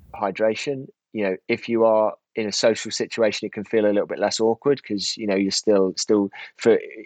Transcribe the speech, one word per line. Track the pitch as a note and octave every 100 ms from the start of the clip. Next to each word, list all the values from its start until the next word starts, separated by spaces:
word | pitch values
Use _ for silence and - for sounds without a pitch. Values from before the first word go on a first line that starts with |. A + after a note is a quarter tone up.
| - -
hydration. | G2+ F#2 A2 A2 - C#3 C#3 _ _
You | G#2+ G2+
know, | F#2 -
if | A2+ -
you | A#2
are | A2+ A2 G#2+ E2+ _ -
in | G#2+
a |
social | - A#2+ A2 A2+
situation, | - A#2 - A2 G2+ G#2
it |
can | - G2+
feel | A2+ G#2
a |
little | G2+ -
bit | E2+
less | G2+ -
awkward | A2+ A2+ C#3+ C#3
'cause, | - G#2 F#2 -
you | G#2+
know, | G2
you're | G2
still, | - - G2+ F#2+ F#2
still | - G#2+ G2 - - -
for, | A#2 G#2+ - C#2+